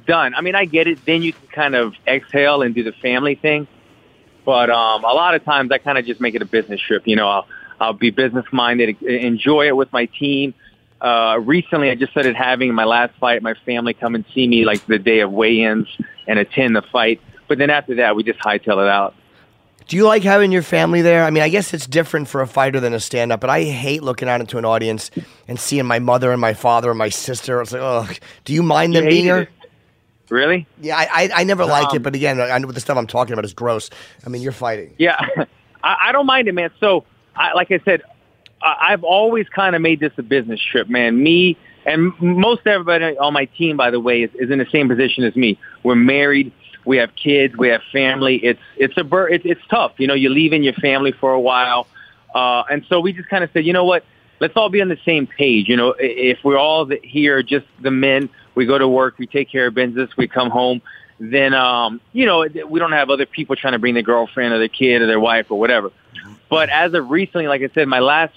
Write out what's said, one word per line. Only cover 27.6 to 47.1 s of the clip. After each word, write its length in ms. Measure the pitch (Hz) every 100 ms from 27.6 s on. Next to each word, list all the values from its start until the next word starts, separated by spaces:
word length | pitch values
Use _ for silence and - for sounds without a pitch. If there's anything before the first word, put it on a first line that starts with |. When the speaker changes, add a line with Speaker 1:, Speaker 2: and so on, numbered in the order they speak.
Speaker 2:
It's 100 | 113
like, 100 | 127
ugh. 380 | 131 120 104 - - - -
Do 80 |
you 80 | 156
mind 320 | 170 151 170
them 120 | 165 156
Speaker 1:
You 40 |
Speaker 2:
being 140 | 170
Speaker 1:
hate 60 | 180
Speaker 2:
here? 80 | 180
Speaker 1:
it? 100 | 165 _ - _ _ _ _ _ -
Really? 380 | 120 147 180 156 _
Speaker 2:
Yeah, 160 | 151 156
I, 120 | 160
I, 300 | 165 185 175
I 20 |
never 220 | 185 190 170
liked 280 | 147 143
it, 40 | 139
Speaker 1:
Um, 60 |
Speaker 2:
but 100 | 135
again, 260 | 135 143 131
I, 120 | 123
I 60 | 127
know 100 | 135
the 80 | 123
stuff 180 | - 131
I'm 80 | 113
talking 260 | 120 123
about 120 | 113 104
is 80 |
gross. 360 | - 120 110 - - - -
I 60 | 127
mean, 140 | 123
you're 80 | 131
fighting. 420 | 123 120 110 80 -
Speaker 1:
Yeah, 180 | 170 156 -
<laughs> 560 | 539 - _ _ _
I, 140 | 180 180 196
I 40 |
don't 160 | 277 269
mind 200 | 262 220
it, 60 |
man. 160 | 180 170 -
So, 260 | 208 175 - _ _ -
I, 180 | 165
like 180 | 175 175
I 80 | 180
said, 200 | 202 165 - _ _ _ _ _
I, 280 | 156 - 165
I've 140 | 202
always 460 | 170 190 226 226 -
kinda 300 | - 190 170
made 200 | 165 151
this 100 | 151 -
a 40 |
business 380 | 113 135 113 107
trip, 260 | - 123 104
man. 360 | 123 117 120
Me 340 | 151 175 180 160 - - -
and 260 | 160 180 -
m-, 180 | 175 180
most 280 | 214 233 214
everybody 500 | 196 170 170 165 135
on 160 | 147
my 120 | 147 139
team, 300 | - 165 143
by 140 | 123
the 100 | 120
way, 220 | 120 120
is, 80 | 113 -
is 160 | 127
in 80 | 139
the 80 | 120
same 160 | 156 131
position 360 | 120 131 -
as 120 | 117 127
me. 220 | 117 95 - -
We're 140 | 123 120
married. 560 | 123 139 143 139 131 - - - -
We 120 | 131
have 160 | 117